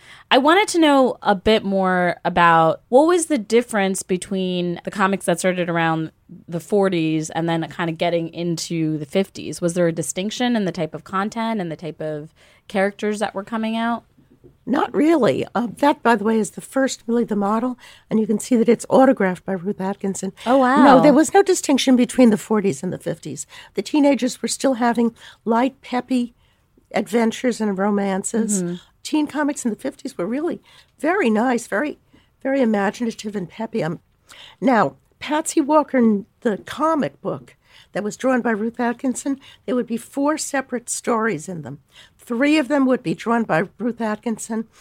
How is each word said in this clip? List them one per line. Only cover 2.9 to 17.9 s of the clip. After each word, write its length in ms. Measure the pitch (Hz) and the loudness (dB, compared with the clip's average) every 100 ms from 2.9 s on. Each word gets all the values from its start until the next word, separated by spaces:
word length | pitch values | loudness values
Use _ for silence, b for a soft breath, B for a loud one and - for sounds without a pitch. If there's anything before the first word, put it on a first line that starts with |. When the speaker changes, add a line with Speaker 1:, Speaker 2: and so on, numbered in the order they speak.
| 247 320 | 4 6
Speaker 1:
was 180 | 359 330 | 2 2
the 120 | 277 | -2
difference 680 | 190 233 240 208 190 190 | 2 0 0 0 -2 -2
between 760 | - 180 - 190 185 180 175 170 185 | -4 -6 -4 -4 -2 -2 -4 -6 -6
the 40 | |
comics 360 | 208 196 190 - | -2 0 0 -2
that 120 | 170 | 0
started 300 | 185 180 175 | 0 -2 -2
around 420 | 170 165 160 160 - - 175 - | 0 0 0 -4 -10 -20 -20 -12
the 140 | 170 | -10
forties 680 | - 208 190 175 160 156 156 | -2 0 2 2 0 -2 -2
and 180 | 165 165 | -4 -2
then 180 | 165 151 | -2 -4
kind 200 | - 165 | -6 -6
of 80 | 160 | -2
getting 360 | 170 170 165 | 0 0 -2
into 640 | 170 175 160 - 165 156 156 | -6 -4 -4 -4 -4 -2 -4
the 80 | 151 | -4
fifties. 540 | 190 196 - 87 156 | -2 -4 -8 -12 -4
Was 140 | 175 | -2
there 140 | 175 170 | 0 0
a 40 | |
distinction 640 | 165 160 185 208 - 247 226 | 0 -6 -6 -6 -2 -2 0
in 80 | 185 | -2
the 60 | |
type 240 | 175 156 156 | -4 -6 -8
of 80 | |
content 560 | - 190 202 226 226 220 | -6 -4 -4 -4 -4 -4
and 100 | 170 | -6
the 60 | 151 | -8
type 240 | 156 156 | -12 -8
of 320 | 156 151 156 b b b - | -8 -8 -12 b b b -6
characters 500 | 202 202 202 208 208 | -2 -2 -2 -4 -2
that 160 | 202 196 | -4 -6
were 80 | |
coming 320 | 202 226 220 226 | -6 -4 -4 -2
out? 300 | 233 226 - _ _ _ - _ - | -4 -4 -8 _ _ _ -20 _ -4
Speaker 2:
Not 280 | 269 392 | -2 0
really. 520 | 185 311 320 196 123 - 196 | 2 2 4 2 0 -2 -4
Uh, 120 | 233 - | -4 0
that, 260 | 285 311 | 0 2
by 140 | 233 220 | 2 2
the 80 | 214 | 2
way, 120 | 220 | 0
is 140 | 202 | -2
the 100 | - | -8
first 460 | - 262 269 - - | -6 -2 -2 -2 -2
Millie 160 | 233 | -2
the 140 | 220 208 | 0 -2
Model, 400 | 196 220 254 247 B | -2 -2 -4 -6 B